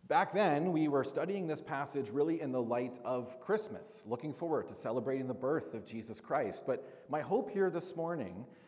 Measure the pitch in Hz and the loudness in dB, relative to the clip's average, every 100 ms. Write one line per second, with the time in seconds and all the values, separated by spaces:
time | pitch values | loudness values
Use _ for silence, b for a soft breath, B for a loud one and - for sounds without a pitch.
0 | - 165 190 185 196 147 180 160 156 139 | 4 4 4 4 6 6 4 4 6 4
1 | 131 147 160 196 165 156 - 139 143 143 | 4 0 0 0 -2 -4 -4 -4 -2 -2
2 | 107 131 151 165 147 127 113 120 123 - | -2 2 2 2 0 0 2 0 0 -4
3 | 123 127 120 - - 208 - - - - | -2 -2 -2 -10 0 0 0 -10 -12 -14
4 | 104 120 156 135 170 143 - 101 117 123 | -6 -4 -4 -4 0 0 0 -6 -2 0
5 | 113 135 127 113 127 156 - 113 - 113 | 0 0 -2 -2 0 0 -2 -10 -8 -10
6 | 110 104 - 147 110 87 - 123 - - | -8 -12 -2 0 0 -2 -2 -2 -4 -18
7 | - 151 131 214 - 196 185 170 175 165 | -6 -4 2 2 2 2 2 2 -4 -4
8 | 165 170 95 90 127 B | -2 -2 -4 -8 -12 B